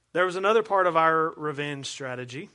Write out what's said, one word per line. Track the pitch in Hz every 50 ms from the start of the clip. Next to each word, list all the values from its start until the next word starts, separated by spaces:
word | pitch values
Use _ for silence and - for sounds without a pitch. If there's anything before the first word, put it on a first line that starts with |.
| _ _ -
There | 160 180
was | 185 170 185
another | 190 202 220 226 214
part | - 196 190 185 180
of | 160
our | 160 160 160 160 160 160 165
revenge | - - 151 151 143 135 147 147 143 139 135 -
strategy. | - - 139 131 127 123 127 123 120 139 196 214 _